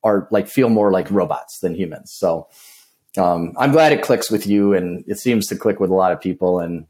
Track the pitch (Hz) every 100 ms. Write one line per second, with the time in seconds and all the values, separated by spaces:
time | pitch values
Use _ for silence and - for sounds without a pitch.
0 | 110 98 - 104 101 - 120 110 104 92
1 | 87 98 82 - - - 90 82 87 -
2 | - - 92 82 - - - - _ _
3 | _ - 90 85 82 - 135 156 156 147
4 | - 123 - 107 101 104 101 98 90 87
5 | - 101 123 113 - 98 110 95 92 92
6 | 92 87 95 - 90 90 85 85